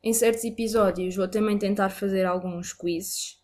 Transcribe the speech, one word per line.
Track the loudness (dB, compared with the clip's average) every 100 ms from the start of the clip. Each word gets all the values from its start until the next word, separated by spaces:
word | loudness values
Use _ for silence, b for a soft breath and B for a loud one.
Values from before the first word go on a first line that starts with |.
Em | 0
certos | 2 2 2
episódios | -4 -4 0 4 2 2 -2 -2
vou | 0
também | 2 2 2
tentar | 0 2 0
fazer | 0 -2 2
alguns | 2 0 -2 -6 -10
quizzes | -6 -2 -2 -4 -8 -8 -12